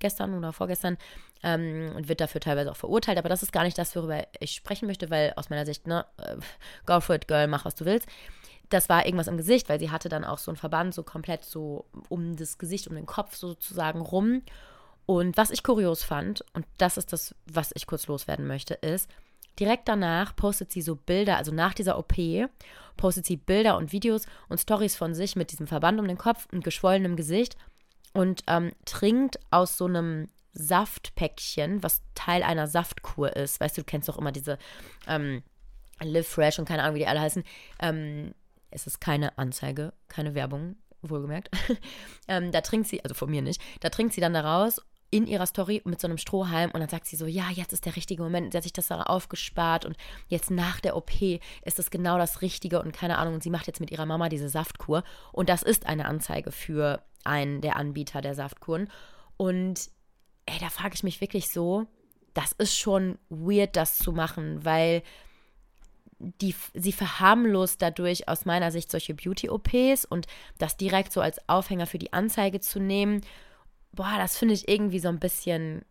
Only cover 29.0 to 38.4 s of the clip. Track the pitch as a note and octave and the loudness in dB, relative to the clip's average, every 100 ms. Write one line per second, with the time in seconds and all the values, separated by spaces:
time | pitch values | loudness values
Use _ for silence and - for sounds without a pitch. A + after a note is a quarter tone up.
29 | G3+ A#3+ C4+ - - F3 F3+ - F3+ E3+ | 4 4 2 -2 2 4 4 2 0 0
30 | E3 D#3 D#3 _ _ E3+ D3+ F3+ G#3+ - | 0 -2 -6 _ _ -8 2 4 4 -2
31 | - - E3 - - - D3+ G3+ E3+ - | -10 -2 -2 -2 -6 -2 -2 0 0 -2
32 | - - - F3 F3+ D#3+ D3+ E3+ E3+ - | -4 -6 0 2 2 2 2 0 0 -4
33 | - - C#3 - C#3 - D3+ - D3 D3 | -6 -2 0 0 -2 0 -2 -2 -4 -4
34 | D3 - D3+ C#3 C#3+ C#3 - - - - | -4 -4 -4 -4 -4 -6 -8 -18 -18 -12
35 | - D#3 C#3+ B2+ - _ - - - - | -4 -2 -2 -4 -8 _ -20 -20 -18 -10
36 | D#3+ E3 E3 - D3+ D3+ D#3 D#3 C#3+ D3 | -2 0 0 4 4 4 0 0 0 0
37 | D3+ D3 D#3 F3+ - - - - E3+ D#3+ | 2 2 2 -2 -6 -10 -18 -6 -2 -2
38 | D3+ D3 D3+ - | -4 -8 -10 -14